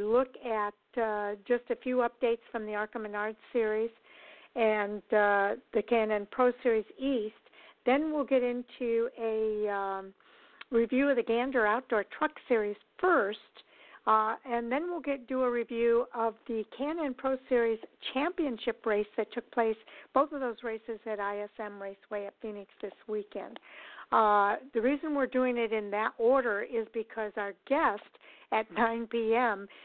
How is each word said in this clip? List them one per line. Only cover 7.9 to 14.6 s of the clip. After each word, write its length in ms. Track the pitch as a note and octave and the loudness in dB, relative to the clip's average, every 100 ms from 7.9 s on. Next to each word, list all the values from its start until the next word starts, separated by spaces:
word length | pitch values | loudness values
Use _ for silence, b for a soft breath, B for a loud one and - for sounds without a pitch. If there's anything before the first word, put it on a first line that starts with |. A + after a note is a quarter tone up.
| C#4 D#4 | 2 2
we'll 120 | D4+ | -2
get 200 | C4+ C4 | 0 2
into 640 | B3 B3 B3 - A#3+ A3+ A#3 - | 2 -2 -8 -6 -2 0 0 -4
a, 520 | A3+ A3 A3 G#3+ G#3 | -4 -2 -2 -2 -2
um, 440 | G3+ G3 F#3+ F#3+ - B B B B - | -2 -4 -6 -10 -18 B B B B -2
review 380 | A#3 A3+ B3+ C#4+ | 2 2 4 4
of 60 | A#3+ | 2
the 80 | |
Gander 420 | A3+ A3+ C4 C4 G#3+ | 2 0 0 2 2
Outdoor 380 | A#3 - A3 - | 2 0 -2 -2
Truck 320 | - D4+ - - | -2 -4 -4 0
Series 280 | A3+ G#3 G3+ _ - | 0 0 -6 _ -2
first, 420 | F#4 D#4 G3+ G#3+ - - B B B B - | 2 4 2 -4 -14 -20 B B B B 2
uh, 280 | A3 G#3+ - C4+ | 4 4 -2 -4
and 260 | A#3+ | -4